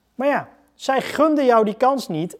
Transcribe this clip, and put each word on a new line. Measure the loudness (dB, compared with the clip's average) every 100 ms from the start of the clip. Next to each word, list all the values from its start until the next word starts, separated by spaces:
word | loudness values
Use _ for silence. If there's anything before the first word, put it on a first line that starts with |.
| _ -6
Maar | -2
ja, | -2 -6 _ _
zij | _ -4 -4
gunden | -2 0 0 2 4
jou | 4 2
die |
kans | 2 0 0 -4
niet | -6 -6